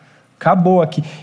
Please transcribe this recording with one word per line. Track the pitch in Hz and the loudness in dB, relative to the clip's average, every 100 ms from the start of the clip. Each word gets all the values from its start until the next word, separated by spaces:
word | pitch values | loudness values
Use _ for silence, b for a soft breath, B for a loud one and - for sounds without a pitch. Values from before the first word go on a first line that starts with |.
| b b b - | b b b -4
acabou | 160 185 175 185 | 0 2 2 2
aqui." | 160 - B B | 0 -4 B B